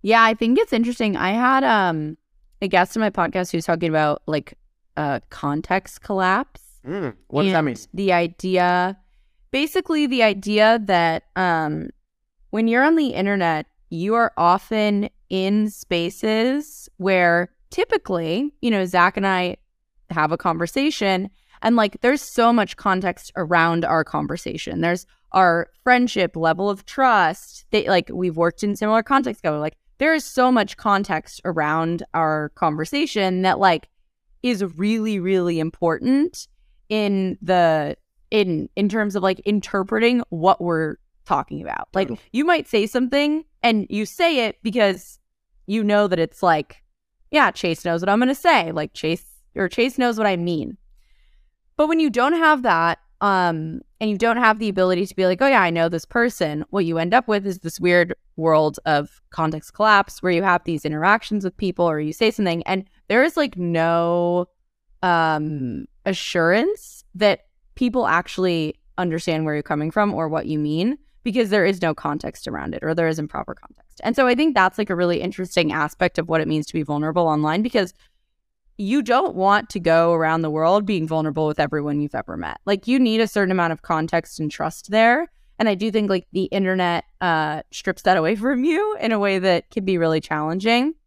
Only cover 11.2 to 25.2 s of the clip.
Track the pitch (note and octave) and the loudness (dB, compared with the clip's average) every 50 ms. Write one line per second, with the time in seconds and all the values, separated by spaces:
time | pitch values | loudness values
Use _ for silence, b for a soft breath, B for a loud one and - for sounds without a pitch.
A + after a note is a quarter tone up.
11.2 | _ _ _ F3+ F#3 F3+ E3+ D#3+ D#3+ D3+ D3+ D#3 D#3 - - _ _ _ _ _ | _ _ _ 0 0 2 2 0 0 -2 -4 -6 -8 -10 -14 _ _ _ _ _
12.2 | _ _ _ _ _ _ - G#3+ A3+ A3+ A3+ B3 C4+ D#4 E4 E4 D4 B3+ - - | _ _ _ _ _ _ -4 -2 0 2 2 4 4 4 4 2 2 0 -2 -2
13.2 | F#3+ G3+ G3+ G3 F3+ E3+ D#3+ D#3 D3+ _ _ _ _ _ F3 E3 F3 G3+ A3 A#3 | -2 0 0 0 0 0 0 -2 -4 _ _ _ _ _ -8 -6 -2 0 2 2
14.2 | A#3 - _ - E3 F3 F3+ G3 - - A3+ A3 G#3+ G#3 G#3 G3+ G#3 - _ _ | 0 0 _ 2 2 2 2 2 0 -4 -2 0 0 0 0 0 -2 -4 _ _
15.2 | _ _ F#3 F#3+ F#3+ F#3+ G#3 G#3+ G#3+ G#3+ G3+ - - _ F3+ E3+ E3+ F3 G3 - | _ _ -4 -2 -2 0 0 0 0 -2 -6 -12 -6 _ -2 -2 -2 -4 -6 -4
16.2 | - A3 A3 A3 A3+ B3+ C4 D4 D4 - - - - - _ _ F3+ G3 F#3+ F#3 | -2 -2 0 2 0 0 0 -2 -6 -8 -18 -20 -20 -20 _ _ 0 2 2 4
17.2 | F3+ E3+ E3+ F3 F3+ - _ _ _ _ - - A4 _ A4+ F4+ _ - F#3+ E3+ | 4 4 4 2 0 -2 _ _ _ _ -4 -4 -2 _ 0 -2 _ -2 -4 -2
18.2 | E3 D#3+ E3+ G#3+ C#4 D4 _ _ - A#3 A3 G3 F#3 F3+ F#3 F3+ F3 F#3 - - | -2 -2 -2 -2 -4 -4 _ _ -2 0 0 0 0 0 2 2 2 2 2 0
19.2 | G3 G3 F#3+ F#3 F3+ F3 - _ _ _ _ _ _ _ _ _ _ _ E3 D#3+ | -2 0 0 0 -2 -4 -6 _ _ _ _ _ _ _ _ _ _ _ -2 -2
20.2 | D3+ D#3 E3 E3 - F#3 E3 E3 E3 E3 - C4+ C#4 D#4 D4 - G#3+ G3 F#3+ F#3 | 0 0 -2 -2 -2 -4 -2 -2 -4 -4 -2 -2 -2 -2 -2 -2 0 0 0 0
21.2 | G3 G3 b b b b b b - A3 A#3+ A#3 G#3+ G3+ - - - A#3+ C#4+ C#4+ | -2 -8 b b b b b b 0 2 2 2 2 0 -2 0 0 0 0 0
22.2 | - - - - A#3 A#3 A#3+ A#3 G3+ F#3 - - - G#3 F#3+ F#3 F#3+ F#3 F3 - | -4 -6 0 2 4 4 4 2 0 -2 -6 -6 -2 -2 -2 0 -2 -4 -6 -6
23.2 | - - _ - F3 D#3 F3 E3+ E3 E3+ E3+ E3+ E3+ - - D#3+ D3+ - - D3+ | -14 -14 _ -8 -4 0 2 2 4 2 2 0 0 0 0 0 -2 -2 -4 -6
24.2 | D3 D3 D3 E3+ - - - - - - - - E3 E3+ F3 F#3 - _ _ _ | -4 -4 -8 -8 -8 -10 -10 -8 -10 -8 -4 -2 -2 -2 -2 -4 -6 _ _ _